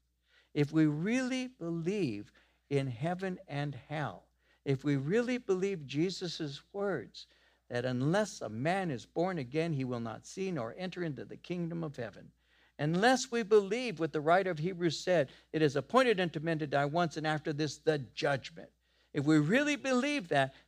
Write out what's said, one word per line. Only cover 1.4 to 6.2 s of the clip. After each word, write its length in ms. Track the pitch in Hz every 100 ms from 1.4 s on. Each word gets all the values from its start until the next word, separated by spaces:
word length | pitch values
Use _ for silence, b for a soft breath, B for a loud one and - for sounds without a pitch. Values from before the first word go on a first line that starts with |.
| 254
believe 840 | - 170 170 165 214 143 101 - b b b -
in 180 | 139 135
heaven 520 | 113 165 185 190 180 -
and 280 | 143 147 123
hell, 520 | - 151 127 90 - _ _ _ -
if 180 | 135
we 120 | 147 139
really 420 | 143 220 240 247
believe 480 | - 185 196 185 131
Jesus' 760 | 143 185 180